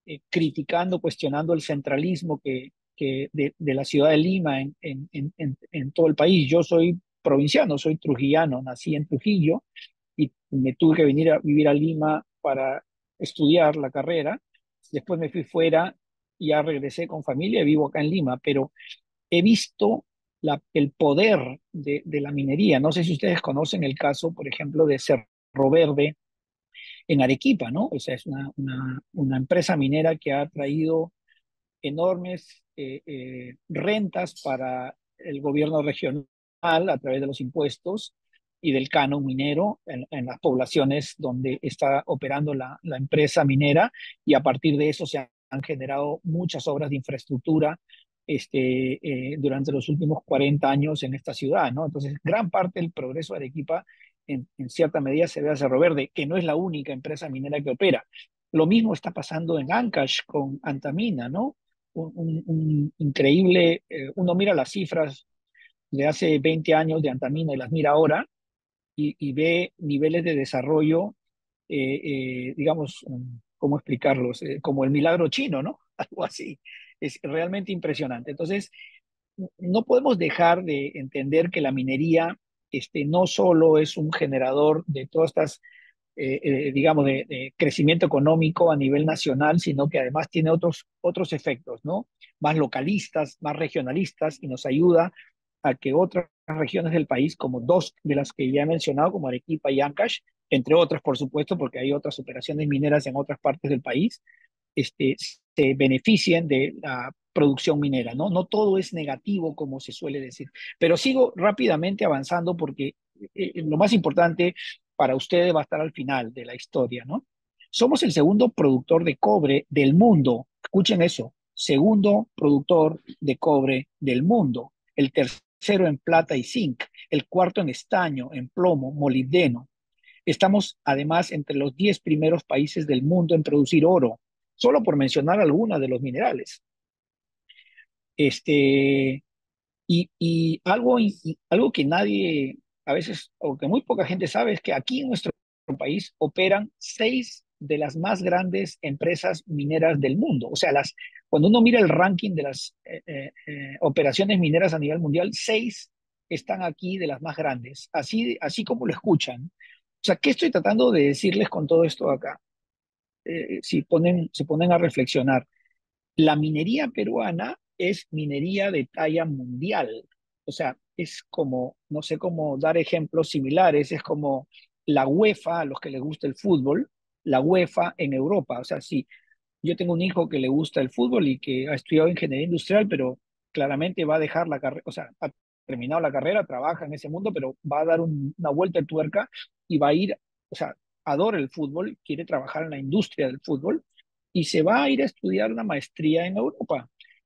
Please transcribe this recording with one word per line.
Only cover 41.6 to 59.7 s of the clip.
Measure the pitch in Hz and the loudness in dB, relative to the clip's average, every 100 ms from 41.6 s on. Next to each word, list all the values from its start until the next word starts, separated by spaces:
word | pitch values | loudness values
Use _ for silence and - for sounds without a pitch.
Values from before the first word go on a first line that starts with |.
está | 151 - 139 139 147 | -6 -2 0 0 -2
operando | 135 139 139 151 | -4 -4 -4 -2
la, | 139 131 139 | -4 -8 -12
la | 165 131 | -10 -8
empresa | 135 151 147 - | -2 2 4 4
minera, | 143 135 147 147 226 - - - | 4 4 4 6 4 0 -20 -6
y | - | 2
a | 139 | 2
partir | 143 131 160 143 | 2 0 2 2
de | 151 | 0
eso | 147 | -2
se | 165 143 131 _ _ | -6 -8 -10 _ _
han | - | -10
generado | 139 143 131 139 147 156 | -8 -8 -6 -4 -4 -6
muchas | 180 160 180 143 160 | -6 -4 -4 -6 -4
obras | 143 147 | -4 -4
de | 139 | -6
infraestructura, | - 135 - 127 - 160 156 160 _ _ _ _ - | -6 -10 -8 -6 0 2 2 -2 _ _ _ _ -6
este, | 143 - 139 127 127 131 131 - 131 131 | -6 -4 -2 0 0 -2 -4 -6 -6 -6
eh, | 147 | -4
durante | 139 135 139 | -2 -2 -2
los | 143 - | -2 -2
últimos | 151 156 151 | -2 -2 -2
cuarenta | - 135 139 147 139 | -2 0 2 2 2
años | 139 147 151 | 0 0 -2
en | 135 | -6
esta | 135 - | -8 -10
ciudad, | 131 135 185 143 | -8 -2 0 0
¿no? | 127 | -2
Entonces, | 165 147 143 143 | -6 -6 -8 -6
gran | - 214 196 | -2 -2 0
parte | 190 185 180 | -2 -2 -4
del | 170 | -6
progreso | - 127 135 160 | -6 -8 -8 -8
de | 190 | -10
Arequipa, | 131 151 147 165 202 _ _ _ - | -10 -10 -6 -6 -6 _ _ _ -10
en, | 139 123 - | -10 -10 -12
en | 127 | -10
cierta | - 160 160 | -2 0 0
medida, | 135 143 165 | -2 0 0
se | - | -2
debe | 147 | -2
a | 147 | 0
Cerro | 139 127 | 0 2
Verde, | 170 147 135 | 2 2 -4
que | - | -6
no | 143 180 | -4 -2
es | |
la | 170 151 | 0 0
única | 185 156 139 | -2 -4 -8
empresa | 131 151 151 160 | -10 -10 -10 -10
minera | 131 139 147 | -8 -6 -4
que | 143 | -4
opera. | 123 196 127 - - - _ _ | 0 2 2 -2 -20 -20 _ _
Lo | 160 160 | 2 4
mismo | 220 220 | 4 2
está | 175 - | -2 -6
pasando | 165 156 160 165 160 | -10 -8 -6 -4 -4
en | 135 | -2